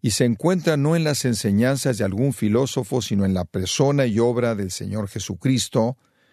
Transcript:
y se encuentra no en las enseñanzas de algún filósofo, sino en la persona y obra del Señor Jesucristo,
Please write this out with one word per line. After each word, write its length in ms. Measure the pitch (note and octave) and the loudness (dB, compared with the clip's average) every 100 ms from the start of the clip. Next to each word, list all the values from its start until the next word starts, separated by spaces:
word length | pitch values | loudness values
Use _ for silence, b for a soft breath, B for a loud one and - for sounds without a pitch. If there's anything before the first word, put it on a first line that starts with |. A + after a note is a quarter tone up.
y 100 | A#2+ | -4
se 140 | G2+ B2 | 2 2
encuentra 520 | A2 D#3+ F#3 E3 D3+ | 2 0 2 2 2
no 180 | C#3+ E3+ | 2 2
en 80 | |
las 220 | D#3 C#3 C3+ | 0 0 0
enseñanzas 760 | A2 A2 G2+ B2 C3+ C#3 G#2+ | 0 0 2 2 2 0 0
de 60 | G2+ | -2
algún 280 | G2 C#3 | 0 0
filósofo, 680 | - G#2+ A2 C3 - A2+ B2+ | 0 0 2 2 -2 -2 -4
sino 220 | - G2+ | -2 0
en 120 | F#2+ F#2 | 2 0
la 100 | F2 | -2
persona 640 | G2 F#2 - C#3 C#3+ B2+ | -4 -4 0 2 2 2
y 100 | G#2+ | 2
obra 380 | A#2+ A#2+ A#2 G#2+ | 2 2 0 -2
del 160 | G2 | -4
Señor 360 | - G2 G#2 G2 | -6 -6 -6 -6
Jesucristo, 880 | G#2+ - F2+ B2+ C3 - - A2+ C3+ _ _ _ | -8 -8 -4 0 0 0 0 0 -4 _ _ _